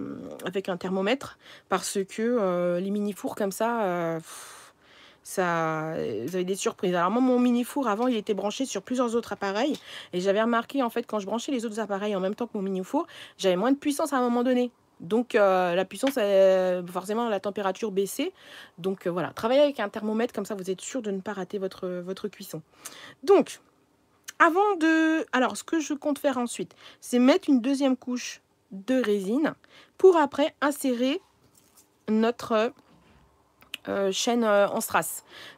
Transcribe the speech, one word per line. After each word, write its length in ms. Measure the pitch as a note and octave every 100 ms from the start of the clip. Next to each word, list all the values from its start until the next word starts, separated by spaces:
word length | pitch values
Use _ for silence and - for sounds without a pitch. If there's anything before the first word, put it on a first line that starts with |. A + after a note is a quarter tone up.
| - - - D2+ -
avec 240 | F#3+ F#3+
un 80 | F3
thermomètre. 600 | F#3 F#3+ F#3+ C#4 - - - - _
Parce 300 | F#3 - G3+ F#3+
que, 140 | -
euh, 580 | A3+ B3 F#3+ F3 F3 F3
les 100 | G3
mini 220 | G#3 G#3
fours 220 | F#3+ C4
comme 180 | - G3+
ça, 300 | F#3+ A3+ A#3
euh, 340 | G3+ F3 E3 E3
pff, 560 | E3 - - - - _ _ - - -
ça, 680 | - - F3+ E3+ D#3+ D#3+ D#3 D#3+ D#3 G#2+
vous 120 | A#2 F#3
avez 80 |
des 120 | F3+ G3
surprises. 380 | A#3 - F3
Alors 160 | F3+ F3
moi, 100 | A3+
mon 180 | B3+ B3
mini 240 | B3 A#3+
four, 240 | B3 C#4+ B3
avant, 200 | G3+ B3+
il 100 | A3+
était 160 | G3+
branché 320 | G3 D4+ D4+
sur 160 | C4+ D4+
plusieurs 340 | - B3+ A#3+
autres 200 | A#3 A3+
appareils. 440 | - G3+ G3 C#4+ - - - -
Et 80 | F3+
j'avais 180 | F#3+ G3
remarqué, 420 | A3+ A#3 A#3 C#4
en 60 | A#3+
fait, 140 | A#3+
quand 160 | A3+ G#3+
je 80 | G3
branchais 260 | A3 -
les 140 | C4+ A3+
autres 140 | G#3+
appareils 360 | G3+ G3 G#3+ G3+
en 40 |
même 140 | F#3+
temps 120 | G#3+ A3+
que 100 | G#3+
mon 60 |
mini 200 | F#3+ F#3
four, 240 | F#3 - F4 - - -
j'avais 200 | F#3+ F3+
moins 160 | A3+
de 40 | C#4
puissance 380 | D4+ C#4+ D#4+
à 20 | C4+
un 60 |
moment 200 | B3 A#3+
donné. 280 | B3 B3 B3 - _ _
Donc, 340 | E3 G#3+ A#3+
euh, 400 | A3+ G3+ F#3 F3+
la 100 | F3
puissance, 300 | F#3+ G3 C4+ C#4
euh, 680 | G3+ G3 F#3+ F#3+ F#3 F3+ F3
forcément, 420 | F3+ F#3 G#3+ A#3+
la 120 | G3+
température 500 | G#3 G3 G3 F#3 A3
baissait. 420 | F#3+ G3 - D#4+ - - - - -
Donc, 300 | F3+ F#3+ F#3
euh, 20 |
voilà. 220 | F3 D3
Travaillez 280 | - A3+ C4+
avec 200 | D4 C#4
un 80 | G3+
thermomètre, 440 | A3 G#3+ A3 A#3+
comme 120 | -
ça, 100 | G3
vous 160 | G3+ F#3
êtes 100 | F#3
sûr 220 | - C4+
de 80 | G#3+
ne 100 | G3
pas 120 | F#3+
rater 260 | G3 F3+ G#3
votre, 300 | F#3+ - F#3
votre 400 | F3+ F3 F#3+ G#3
cuisson. 340 | - G3 D#3 - _ - - - -
Donc, 340 | C#4 F#4+ - - _ _ _ _ _ _ - -
avant 380 | D#4+ E4 G#4 F#4+
de, 500 | D#4+ D#4+ D#4+ D#4+ -
alors, 240 | B3 A#3+ G#3
ce 80 |
que 160 | - E4
je 120 | C#4+
compte 280 | D4 D4+ C#4
faire 180 | C#4+ B3+
ensuite, 380 | A#3+ - F3 - - -
c'est 180 | - B3
mettre 320 | B3 F4 -
une 100 | C4
deuxième 360 | A#3 C4+ C#4 B3+
couche 460 | - B3 - - _ _ _
de 240 | F#3+ G3 C4
résine 540 | G#3+ G#3 F#3 B3 C#4+ C#3+ _ - - _
pour 180 | F#4+ E4+
après 380 | C#4+ - D4+ -
insérer 600 | C#4 C#4 C#4 A#3+ C4 E4 - _ _ _ _ - _ _ -
notre, 640 | G#3+ A3+ A#3+ - A3 A#3 - _ _ _ _ _ _ _ _ _ - -
euh, 240 | G3 G3
chaîne, 320 | F#3+ - A#3+
euh, 240 | A3+ G3+ G3+
en 120 | -
strass. 440 | A3 F#3 E3 - - - -